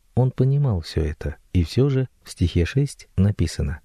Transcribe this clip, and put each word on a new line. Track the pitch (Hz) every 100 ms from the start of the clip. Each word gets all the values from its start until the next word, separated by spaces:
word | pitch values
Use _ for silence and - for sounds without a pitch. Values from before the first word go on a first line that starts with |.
| _ -
Он | 127
понимал | - 127 143 143 92
всё | - -
это. | 78 71 73 - _
И | 92
всё | 82 - 143
же | 131 131 _
в | -
стихе | - 90 90 82
шесть | 135 143 - - -
написано: | 98 98 85 - 73 78